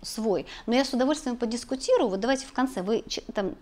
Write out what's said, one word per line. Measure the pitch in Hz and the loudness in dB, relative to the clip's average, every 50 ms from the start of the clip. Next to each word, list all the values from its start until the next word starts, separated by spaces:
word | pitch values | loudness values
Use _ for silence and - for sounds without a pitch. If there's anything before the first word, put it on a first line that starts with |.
свой. | - - - - 214 226 185 156 - - - - - | -12 -10 -6 -2 2 2 2 2 0 -4 -12 -8 -2
Но | - 233 | 2 4
я | 254 277 | 4 4
с | 269 - | 2 2
удовольствием | 240 254 262 302 294 - 254 240 | 2 2 2 2 0 -2 -4 -4
подискутирую, | 240 240 220 233 233 - - 269 262 - - - 480 311 214 | -2 -2 -2 -2 -4 -4 -6 -6 -4 2 4 4 4 4 2
вот | 185 190 | 0 0
давайте | 202 240 269 262 - | 2 2 0 0 -2
в | - - | -6 -2
конце, | - 262 262 262 208 | 0 0 0 0 -2
вы | 180 196 226 - - | -2 0 0 0 0
ч-, | - - - - - - | -4 -8 -8 -8 -6 -4
там | 220 196 185 - - | -2 -2 -2 -4 -6